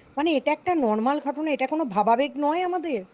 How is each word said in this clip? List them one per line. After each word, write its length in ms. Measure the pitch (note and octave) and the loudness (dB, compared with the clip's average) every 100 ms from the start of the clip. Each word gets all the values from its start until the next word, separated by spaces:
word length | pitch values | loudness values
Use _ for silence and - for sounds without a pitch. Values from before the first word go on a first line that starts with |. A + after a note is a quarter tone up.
| - C4+ | -12 -2
মানে, 140 | D#4+ | 0
এটা 200 | C#4+ D4 | 0 0
একটা 240 | D4 F4+ E4+ | -2 0 0
নর্মাল 440 | A#3 G#3+ A#3+ C#4+ | 2 2 0 0
ঘটনা, 320 | C#4 C#4 D#4 | -2 -4 -2
এটা 160 | C4 C4 | -2 -2
কোনো 180 | D#4 C4+ | -2 -2
ভাবাবেগ 460 | F#3 G#3 A#3 C#4+ C4 | 0 4 4 2 0
নয় 240 | D4 E4+ | 0 0
আমাদের। 420 | F4+ F4+ E4 A3+ F#3 | -2 -2 -4 -6 -8